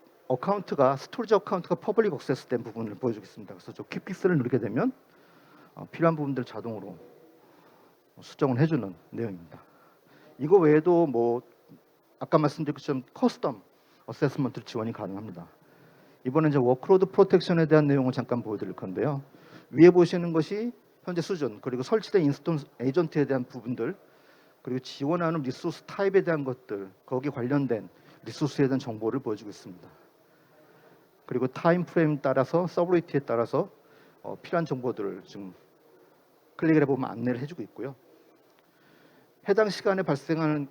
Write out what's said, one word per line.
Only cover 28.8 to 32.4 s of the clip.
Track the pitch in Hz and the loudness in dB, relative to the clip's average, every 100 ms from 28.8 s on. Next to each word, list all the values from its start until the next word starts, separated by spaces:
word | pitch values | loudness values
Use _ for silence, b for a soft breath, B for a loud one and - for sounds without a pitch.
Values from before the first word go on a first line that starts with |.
정보를 | 120 107 110 127 | -4 -6 -4 -4
보여주고 | 120 107 104 | -4 -8 -10
있습니다. | 95 - 90 - - _ _ _ b b b b b b b b _ | -16 -18 -20 -20 -20 _ _ _ b b b b b b b b _
그리고 | - 127 127 | -8 -4 -4
타임프레임 | - 170 180 170 175 156 147 | 0 2 2 0 0 2 2
따라서, | 135 131 | 0 0